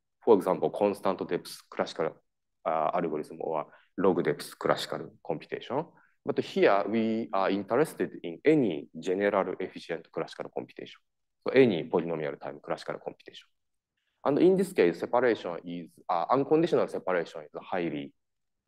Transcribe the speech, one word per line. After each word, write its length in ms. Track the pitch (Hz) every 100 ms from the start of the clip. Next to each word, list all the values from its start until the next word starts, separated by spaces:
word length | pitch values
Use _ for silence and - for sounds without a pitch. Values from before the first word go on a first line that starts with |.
| _ _
for 100 | -
example, 360 | 98 92 85 80
constant 560 | - 101 95 98 90 92
depth 340 | 85 - - -
classical, 400 | - 92 - 78 - _ _ _ _
uh, 260 | 85 80 78
algorithm 460 | 90 82 76 - 80
or 260 | - 78 73 - _ -
log 280 | 95 87
depth 340 | 78 - - -
classical 500 | 78 73 - 78 - -
computation. 600 | - 78 - - - 131 175 _ _ _ -
But 140 | 135
here 440 | - 196 156 101 98
we 420 | 113 110 113 113
are 160 | 98 92
interested 600 | 98 95 120 160 - 92 87
in 160 | 85 82
any 440 | - 156 110 73 - 80
general 560 | 87 92 101 101 92 87
efficient 500 | 92 87 - 82 -
classical 400 | 87 76 - -
computation. 460 | 69 64 - - - _ _ _ _ 110
So 80 |
any 300 | 131 127 85
polynomial 540 | 80 92 85 80 73 71
time 180 | 71 73
classical 360 | - 78 - -
computation. 440 | - - - - - _ _ _ _ _ _ _
And 160 | - 143
in 160 | 175 190
this 160 | 190
case, 260 | - 87 85
separation 600 | - 120 123 107 95 82
is, 220 | 87 87 82 - -
uh, 160 | 87 -
unconditional 600 | 131 139 156 170 139 95
separation 540 | 95 90 90 82 80
is 180 | 76 82
highly 500 | - 95 85 73 69 - _ _ _ _